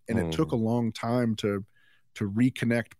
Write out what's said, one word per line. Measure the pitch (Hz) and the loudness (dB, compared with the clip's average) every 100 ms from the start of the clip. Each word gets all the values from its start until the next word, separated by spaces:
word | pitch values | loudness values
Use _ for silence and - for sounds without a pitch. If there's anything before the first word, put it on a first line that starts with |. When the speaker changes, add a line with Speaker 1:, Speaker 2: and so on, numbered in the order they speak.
| - | -2
Speaker 1:
and | 113 | -2
it | 82 | 0
took | 160 156 | 0 0
Speaker 2:
Mm. | |
Speaker 1:
a | 123 | 0
long | 113 120 117 | 2 0 0
time | - 117 123 117 107 | -2 -2 0 0 0
to, | 104 101 98 _ - - _ | -2 -2 -6 _ -20 -20 _
to | - 104 | -6 -2
reconnect | 104 127 - 117 117 110 | 2 2 2 0 0 -2